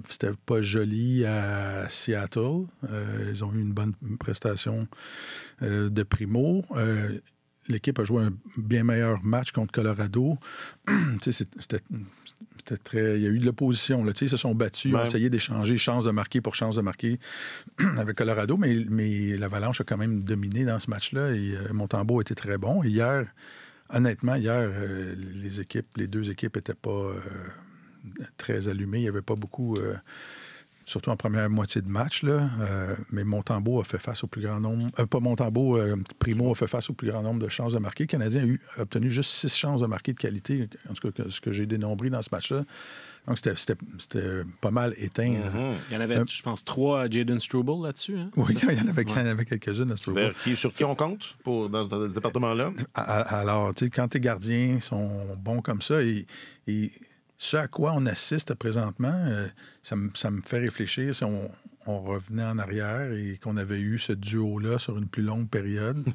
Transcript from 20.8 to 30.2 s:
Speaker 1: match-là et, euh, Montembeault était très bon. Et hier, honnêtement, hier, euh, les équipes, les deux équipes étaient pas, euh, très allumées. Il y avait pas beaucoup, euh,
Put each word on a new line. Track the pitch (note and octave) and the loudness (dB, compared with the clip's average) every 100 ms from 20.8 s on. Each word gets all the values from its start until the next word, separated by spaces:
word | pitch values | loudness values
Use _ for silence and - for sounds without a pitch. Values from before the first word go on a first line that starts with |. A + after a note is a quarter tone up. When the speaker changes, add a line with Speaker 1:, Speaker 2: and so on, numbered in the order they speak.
| - | -2
Speaker 1:
match-là | G2+ - C3+ C#3+ | -4 -2 0 0
et, | A2+ G2+ G2 | 0 0 -2
euh, | G2+ | -2
Montembeault | G#2 G2+ G#2 G#2 A#2+ | -2 0 0 2 2
était | G#2+ A2 | 2 -4
très | G2+ G2 | -2 -2
bon. | G2 F#3 | 2 2
Et | C3+ | 4
hier, | G#2+ A#2+ C#3 - - - - - - - | 4 4 2 -2 -8 -20 -20 -20 -20 -2
honnêtement, | A#2+ B2 G#2 B2 C3 | 2 4 4 0 2
hier, | G#2+ A#2+ | 2 2
euh, | A2 G2 G2+ F#2+ F#2 F#2 F#2+ F#2 | 0 -2 -4 -4 -6 -8 -10 -8
les | G2 G2+ | -8 -6
équipes, | F#2 A2+ - - | -6 -6 -6 -4
les | G2 | -2
deux | G#2+ G#2 | -2 -2
équipes | G2 A2 G2+ | -4 -4 -4
étaient | - | -6
pas, | - - | -6 -4
euh, | G2+ G2 F#2+ F#2+ F#2 F#2 - - - - - G#2 F#2 - - | -4 -4 -6 -10 -10 -12 -16 -20 -20 -20 -18 -16 -12 -14 -10
très | - G#2 G2+ | -4 -2 -2
allumées. | G2 G2 A2 | -2 -2 0
Il | |
y | A#2 | 0
avait | G2+ | -2
pas | F#2 G#2+ | -2 -4
beaucoup, | G2 - A#2+ G#2 | -4 -6 -2 -2
euh, | G2+ G2 - - | -2 -6 -10 -18